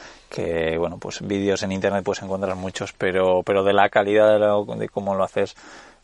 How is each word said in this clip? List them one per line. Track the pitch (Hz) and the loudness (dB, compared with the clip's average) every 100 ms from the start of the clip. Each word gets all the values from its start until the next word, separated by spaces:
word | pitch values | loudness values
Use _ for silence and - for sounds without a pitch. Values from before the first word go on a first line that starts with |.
| - - - | -20 -20 -14
Que, | - 90 82 80 82 | -8 -4 -2 -2 -2
bueno, | 85 90 | -4 -6
pues | - - 101 | -12 -8 -4
vídeos | 98 98 95 | -2 0 -2
en | 98 | -2
internet | 95 98 98 | -2 -2 -2
puedes | 95 95 | -2 -6
encontrar | 98 95 98 95 | -6 -6 -4 -6
muchos, | 92 - 98 | -8 -8 -10
pero, | - 98 92 92 92 | -6 -2 2 2 2
pero | 90 98 | 2 2
de | 98 | 4
la | 101 101 | 4 4
calidad | - 101 107 107 | 4 4 6 6
de, | 107 | 6
lo, | 104 104 107 | 4 2 -2
de | 113 107 | -6 -6
cómo | - 98 | -6 -4
lo | 98 | -2
haces, | 95 - 98 - - - - _ | -2 -2 -4 -8 -20 -20 -20 _